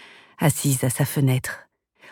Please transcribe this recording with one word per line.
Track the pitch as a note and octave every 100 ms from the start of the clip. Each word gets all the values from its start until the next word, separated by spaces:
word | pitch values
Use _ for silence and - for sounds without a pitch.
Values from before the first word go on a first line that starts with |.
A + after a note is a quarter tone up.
| - - - -
assise | E3 - C#3+ C3
à | C3
sa | - C#3
fenêtre, | D3+ C3+ B2+ - - - _ _ _ -